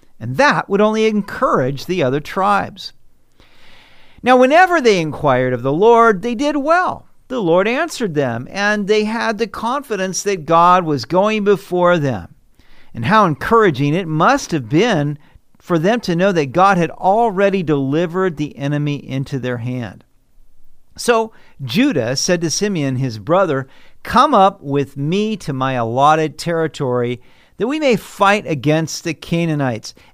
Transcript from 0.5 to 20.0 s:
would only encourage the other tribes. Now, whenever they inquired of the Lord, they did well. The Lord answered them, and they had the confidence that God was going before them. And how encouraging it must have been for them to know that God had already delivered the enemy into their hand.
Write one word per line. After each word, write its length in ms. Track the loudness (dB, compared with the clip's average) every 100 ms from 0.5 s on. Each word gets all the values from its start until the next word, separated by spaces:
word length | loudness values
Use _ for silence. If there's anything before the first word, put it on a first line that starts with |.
| 2 0
would 100 | 2
only 260 | 2 2 0
encourage 800 | 0 -4 -4 0 0 0 -4
the 180 | -4 -2
other 180 | 0 -2
tribes. 720 | -4 -4 0 0 -2 -10 -18 -18 -20 _ _ _ _ -20 -20 -20 -20 -20 -20 -4
Now, 160 | 4 6
whenever 420 | 6 6 6 4
they 180 | 4 2
inquired 540 | 0 -2 0 2 0
of 100 | -2
the 120 | -2
Lord, 480 | 2 6 6 6 2
they 120 | -2
did 220 | -2 -2 -2
well. 500 | 0 0 0 -6 -14 -20 -10
The 140 | -4
Lord 260 | 2 2 2
answered 460 | 0 -4 -4 -4
them, 340 | -2 -2 -4 -8
and 360 | -4 -2 0 0
they 180 | 0
had 320 | 0 -2 -4 -4
the 120 | -6
confidence 760 | -6 -6 -6 -6 -6 -4 -4
that 240 | -4 -4 0
God 400 | 4 6 4 2
was 180 | -2
going 400 | -2 0 2 0
before 540 | 2 0 0 0 2 2
them. 360 | 0 -4 -10 -20 _ _ -20 -20 -16
And 100 | -8
how 220 | 0 2 2
encouraging 640 | 0 0 2 4 2 0
it 160 | -2 -2
must 420 | 0 2 2 -2
have 160 | -6 0
been 500 | 0 2 0 -2 -6 -14 -20 _ _
for 200 | -4 0
them 220 | 2 0
to 160 | -2 0
know 160 | 2
that 200 | 2 0
God 260 | 2 4 4
had 140 | 0
already 720 | -2 0 2 0 2 0 0
delivered 760 | 0 -2 0 -2 -2 -2 -2 -4
the 180 | -8 -6
enemy 380 | -4 -2 -2
into 440 | -4 -6 -8 -6 -6
their 200 | -6 -6
hand. 460 | -6 -8 -10 -14